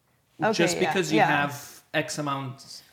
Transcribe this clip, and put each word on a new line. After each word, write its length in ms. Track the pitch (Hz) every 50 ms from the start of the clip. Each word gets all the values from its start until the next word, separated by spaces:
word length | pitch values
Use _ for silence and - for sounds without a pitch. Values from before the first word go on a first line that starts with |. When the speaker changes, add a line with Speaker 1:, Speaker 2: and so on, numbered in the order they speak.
| _ _ _ _ _ _ _ -
Speaker 1:
Okay, 100 | - 220
Speaker 2:
just 220 | 214 - 170 180 170
Speaker 1:
yeah, 100 | 165 185
Speaker 2:
because 240 | 160 156 185 170 151
you 60 | 156 220
Speaker 1:
yeah. 80 | 185 156 147 143
Speaker 2:
have 420 | 143 139 127 - - - - - _ - -
X 240 | 156 151 151 - 156
amount 640 | 147 143 139 135 135 127 123 - - - - - - -